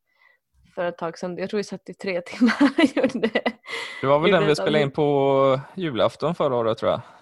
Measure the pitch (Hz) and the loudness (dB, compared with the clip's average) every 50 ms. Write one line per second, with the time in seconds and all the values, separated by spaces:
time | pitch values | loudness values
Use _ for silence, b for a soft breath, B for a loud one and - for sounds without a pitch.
0 | _ b b b b b b b b _ _ _ _ _ _ - 175 175 175 - | _ b b b b b b b b _ _ _ _ _ _ -8 -6 -6 -6 -6
1 | 180 165 165 - - 180 175 170 180 185 - 208 190 - 196 185 _ - 180 - | -8 -10 -8 -8 -10 -10 -8 -8 -8 -6 -4 -6 -6 -6 -10 -14 _ -16 -18 -12
2 | - 196 180 175 180 - - - 240 226 - - 294 269 - - 330 - - 277 | -8 -6 -6 -6 -8 -8 -2 2 2 2 4 4 2 2 4 4 2 2 2 0
3 | 254 247 - 220 - 220 - 240 - - - - _ B B B B B B B | -2 -2 -2 -2 -4 -2 -2 -2 -4 -4 -6 -8 _ B B B B B B B
4 | B 135 143 147 156 - 196 170 156 151 147 - - 156 151 151 143 135 - - | B 2 2 4 4 4 4 4 4 2 0 0 0 0 0 2 0 0 0 0
5 | 151 147 143 139 135 139 135 135 135 135 131 131 135 - - 190 185 160 127 104 | 0 2 2 2 2 2 4 4 4 2 2 0 -2 -8 -10 -8 -6 -4 -2 0
6 | 92 113 - - 143 151 175 - 175 143 127 120 113 110 110 - - 95 82 - | 0 0 0 -2 -4 -4 -2 -2 -2 0 0 0 0 0 -2 0 0 -2 -2 -2
7 | - B B B | -4 B B B